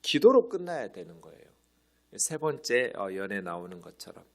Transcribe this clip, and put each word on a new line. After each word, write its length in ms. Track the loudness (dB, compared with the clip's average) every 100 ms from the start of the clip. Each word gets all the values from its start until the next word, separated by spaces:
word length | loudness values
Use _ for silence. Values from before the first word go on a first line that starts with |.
기도로 480 | 0 6 8 8 4
끝나야 420 | -8 -8 -8 -8
되는 300 | -12 -16 -18
거예요. 240 | -20 -20 -20 _ _ _ _ _ _ -6
세 220 | -6 -2
번째, 540 | -4 -4 0 2 2 -4
어, 160 | -6
연에 280 | -4 -6 -6
나오는 380 | -6 -8 -10 -16
것처럼. 460 | -18 -20 -20 -20 -20